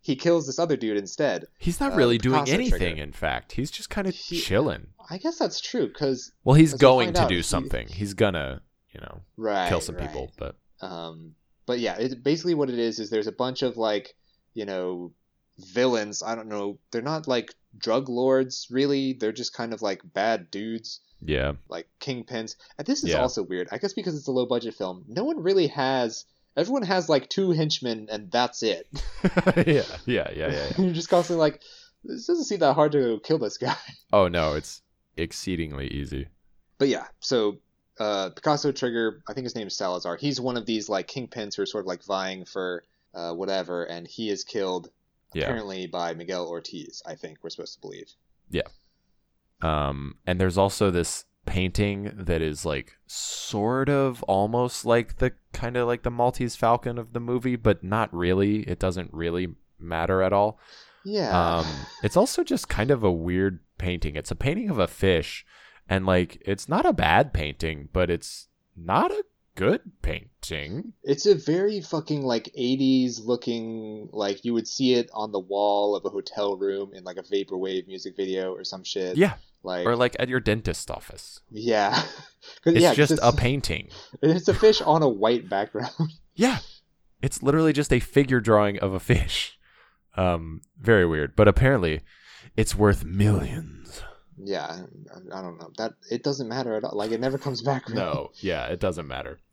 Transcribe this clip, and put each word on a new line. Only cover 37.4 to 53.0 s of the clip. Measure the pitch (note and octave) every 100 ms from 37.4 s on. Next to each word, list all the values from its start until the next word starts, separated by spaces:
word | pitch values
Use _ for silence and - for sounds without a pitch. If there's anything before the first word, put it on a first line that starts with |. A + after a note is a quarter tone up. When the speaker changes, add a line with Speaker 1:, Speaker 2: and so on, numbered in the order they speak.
| G#2+ G2 _ _ _ _
Speaker 1:
uh, | G#2+ G2+ F#2+
Picasso | - - D3 D3
Trigger, | C3+ B2 A#2 A2+ G#2+ -
I |
think | A2
his | B2
name | A#2 G2+
is | -
Salazar. | F#2+ F2+ F2 F2
He's | C#3+ C3
one | B2+ B2
of | A2
these, | A2 G2+
like, | G2 F2+
kingpins | - A#2+ A#2+ G#2 G2
who |
are | G2
sort | G#2+
of, | F#2
like, | F2+
vying | - F#2+ F#2+ F#2
for, | F2+ - F#2 F2 _ _ _
uh, | F2+ E2+
whatever, | E2+ F#2+ G2 F2 F2
and | E2 E2+ E2+
he | - A2
is | G2
killed | - A2+ F#2+ F2+ E2 _ _ _ _
Speaker 2:
Yeah. | E2
Speaker 1:
apparently | - A#2 G#2 F#2+ F2+
by | F2 E2+
Miguel | E2 E2+ F#2 F2
Ortiz, | E2+ E2 F2 D2 - -
I | E2+
think | - -
we're | E2+
supposed | - -
to | -
believe. | G2 F#2+ - _ _ _ _
Speaker 2:
Yeah. | E2 - - _ _ _ _ _ _ _ _
Um, | E2 D2+ C#2+ C#2 C#2 - -
and | F2+
there's | F#2+ F2
also | G2 - G2+
this | F2 E2+ - - _ -
painting | F#2+ F#2 F#2 G2+ G2 G#2
that | G#2 F2 E2
is, | D#2 D2+
like, | E2+ C#2+ B1 _